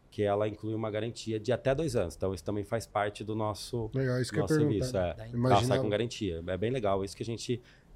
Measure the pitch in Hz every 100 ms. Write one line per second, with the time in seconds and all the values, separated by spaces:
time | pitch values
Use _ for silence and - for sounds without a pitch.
0 | - - 101 101 107 104 107 110 113 104
1 | 113 117 110 110 104 117 131 135 165 113
2 | 87 - 95 95 - 104 98 117 - 104
3 | 104 104 107 110 107 101 - 120 110 131
4 | 131 123 120 104 - 156 147 101 - 95
5 | 87 82 113 120 123 - 123 98 107 104
6 | 117 - 101 82 87 92 107 131 101 98
7 | 98 - 113 113 - 120 - - -